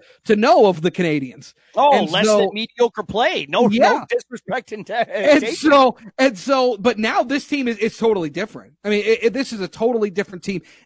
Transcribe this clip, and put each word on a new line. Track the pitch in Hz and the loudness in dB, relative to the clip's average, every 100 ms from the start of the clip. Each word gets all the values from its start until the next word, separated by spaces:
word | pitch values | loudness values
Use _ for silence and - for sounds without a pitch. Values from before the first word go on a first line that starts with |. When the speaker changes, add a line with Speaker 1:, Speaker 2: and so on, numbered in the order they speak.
| _ _ | _ _
Speaker 1:
to | - 208 | -2 2
know | 240 339 214 | 4 6 4
of | 160 | 4
the | 170 | -2
Canadiens. | - 175 151 131 131 - _ _ | -2 -2 -2 -6 -12 -20 _ _
Speaker 2:
Oh, | - 285 262 | 0 4 4
Speaker 1:
And | 175 | 2
Speaker 2:
less | 180 214 | 0 2
Speaker 1:
so | 208 | 2
Speaker 2:
than | 196 | 2
mediocre | 208 226 - 240 - | -2 -8 -2 -2 -2
play. | 196 202 285 359 143 | -6 -2 0 -2 -4
No, | 175 233 | 0 2
Speaker 1:
Yeah. | 220 415 | 4 2
Speaker 2:
no | 480 - | 2 -2
disrespect | 247 - 240 - 254 - | -6 -6 -16 -10 -10 -10
in | 214 | -14
Speaker 1:
And | 180 240 220 196 202 294 | -8 -6 -4 -2 2 2
Speaker 2:
taking | 220 | 2
Speaker 1:
so, | 339 311 285 254 - 214 - | -2 2 4 4 0 -10 -2
and | 269 190 | -2 0
so, | - 269 254 208 | -2 0 0 0
but | 233 214 | -2 -2
now | 220 370 | -2 -2
this | 254 277 - | -2 -4 -4
team | 285 247 | -4 -4
is, | 214 | -2
is | 220 - | -4 -2
totally | 226 202 160 | -2 0 -2
different. | 165 208 131 101 _ | -6 -10 -12 -20 _
I | 208 | -4
mean, | 208 | -2
it, | 208 214 | 0 0
it, | 220 | 0
this | 202 269 | -2 -6
is | 220 | -8
a | 180 | -10
totally | - 226 233 208 | -4 -2 0 -2
different | 180 196 185 | -4 -8 -8
team. | - 190 - _ | -10 -10 -12 _